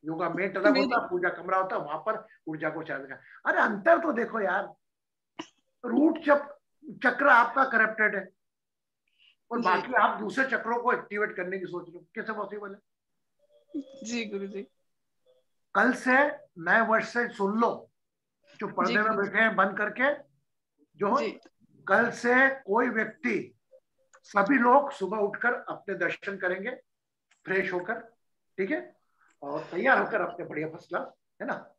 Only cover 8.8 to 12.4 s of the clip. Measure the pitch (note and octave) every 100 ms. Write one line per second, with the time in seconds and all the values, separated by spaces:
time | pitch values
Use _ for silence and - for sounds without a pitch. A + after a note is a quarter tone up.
8.8 | _ _ _ _ _ _ _ A#3+ G3+ F3+
9.8 | - A#3+ G#3 G3 G#3+ C4 C4 B3 A3 A#3+
10.8 | A#3+ A3 - G#3 G#3 F#3+ F3+ G3 F3 F3
11.8 | E3+ E3+ - - A3 G#3